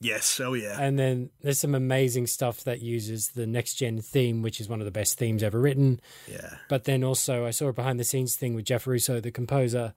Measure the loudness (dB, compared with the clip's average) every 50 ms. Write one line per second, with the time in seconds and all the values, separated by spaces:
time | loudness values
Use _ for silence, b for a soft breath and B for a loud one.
0 | -4 -4 -2 0 0 0 0 0 -2 -2 -2 -2 -4 -4 -4 0 0 2 4 4
1 | 4 4 2 0 -2 -6 -10 _ -2 0 0 2 2 2 2 2 2 2 4 4
2 | 4 4 2 0 0 -2 -2 -2 -2 -2 -2 -2 -4 -4 -4 -4 -4 -4 -4 -4
3 | -4 -4 -4 -4 -4 -4 -4 -4 -4 -2 -2 -2 -2 -2 -4 -2 -2 -2 -2 -4
4 | -4 0 2 2 2 2 2 0 -2 -4 -4 -6 -6 -6 -6 -6 -6 -4 -2 -2
5 | 0 0 0 0 0 0 2 2 2 2 2 4 4 4 4 6 6 4 4 2
6 | B B B B B B -14 -14 -14 -14 -16 -12 -4 -2 -2 0 2 2 2 2
7 | 2 2 2 0 0 0 0 0 0 -2 -2 -2 -2 -2 -2 0 0 0 0 0
8 | 0 0 0 0 0 0 -2 -2 -2 -2 -2 -2 0 0 0 0 0 0 0 0
9 | 2 0 0 -2 -4 -4 -6 -6 -2 0 2 2 2 2 2 0 -2 -4 -6